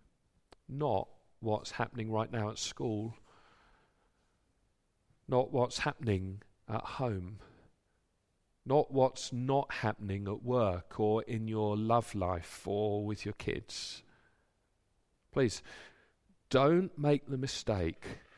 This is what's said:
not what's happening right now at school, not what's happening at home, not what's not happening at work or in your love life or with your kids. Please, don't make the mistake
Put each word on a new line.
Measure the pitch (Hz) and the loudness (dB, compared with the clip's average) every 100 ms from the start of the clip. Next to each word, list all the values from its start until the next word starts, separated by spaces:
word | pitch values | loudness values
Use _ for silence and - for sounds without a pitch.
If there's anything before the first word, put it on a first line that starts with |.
| _ _ _ _ _ - - | _ _ _ _ _ -20 -10
not | 139 147 98 - - _ - | -2 0 0 -2 -12 _ -8
what's | 113 107 - | -2 -2 -2
happening | - 117 120 110 | -4 -4 -4 -2
right | 110 113 | 0 0
now | 120 107 | -2 -2
at | - | -4
school, | - - 131 107 113 117 - - - _ _ _ _ _ _ _ _ _ _ _ _ _ _ _ _ _ - | -8 -4 -2 -2 -4 -8 -18 -20 -20 _ _ _ _ _ _ _ _ _ _ _ _ _ _ _ _ _ 0
not | 127 131 | 2 4
what's | 131 123 - | 2 2 0
happening | 147 - 113 95 95 98 - _ - | -2 0 0 0 0 -8 -14 _ -6
at | 107 | -6
home, | - - 127 98 90 104 - - - _ _ _ _ _ _ _ _ _ - | -6 -4 -2 -2 -6 -12 -18 -20 -20 _ _ _ _ _ _ _ _ _ 2
not | 143 - | 2 4
what's | 135 131 - - | 4 2 2 -8
not | 120 127 135 - | -4 0 0 0
happening | - 110 - 104 98 101 | -2 -2 -2 -4 -4 -4
at | 104 | -4
work | 120 123 104 90 - - | 0 2 2 0 -4 0
or | 107 110 | 2 2
in | 110 113 110 | 0 -4 -2
your | 110 107 | 0 0
love | 104 110 117 113 | 2 4 2 2
life | 101 90 90 - - 92 | -2 0 -2 -6 -10 -4
or | 101 107 104 104 | 0 0 0 -2
with | 104 | -4
your | 101 | -6
kids. | - - - - - - - - _ _ _ _ _ _ _ _ _ _ _ _ | -6 -4 -4 -6 -10 -10 -12 -18 _ _ _ _ _ _ _ _ _ _ _ _
Please, | 143 127 - - - - - _ _ _ _ - | 2 2 2 -12 -20 -20 -20 _ _ _ _ 2
don't | 131 139 170 190 - | 4 6 6 2 0
make | 147 147 - | 4 4 2
the | 135 | -4
mistake | 135 - - 101 82 - - - - | -4 -4 0 0 0 -2 -10 -14 -16